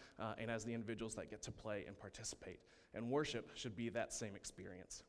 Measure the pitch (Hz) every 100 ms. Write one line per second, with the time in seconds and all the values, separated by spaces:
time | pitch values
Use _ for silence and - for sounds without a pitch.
0 | - - 110 - 113 113 113 117 110 110
1 | 110 107 80 107 - - 110 104 104 98
2 | 104 - 113 - - 87 - - - -
3 | 117 143 147 117 - - 127 101 117 117
4 | - - 110 98 - - 95 90 - -